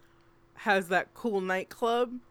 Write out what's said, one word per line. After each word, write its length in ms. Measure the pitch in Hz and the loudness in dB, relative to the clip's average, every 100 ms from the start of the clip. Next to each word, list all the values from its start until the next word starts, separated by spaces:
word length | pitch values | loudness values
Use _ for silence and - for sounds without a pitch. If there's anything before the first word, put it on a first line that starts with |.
| - _ _ _ _ - | -20 _ _ _ _ -6
has 280 | 226 196 175 | 2 2 2
that 260 | 185 - | 0 0
cool 280 | - 240 196 | -6 -2 -2
nightclub. 720 | 185 185 - - 233 233 247 247 - | 0 -2 -4 -2 0 2 0 -4 -16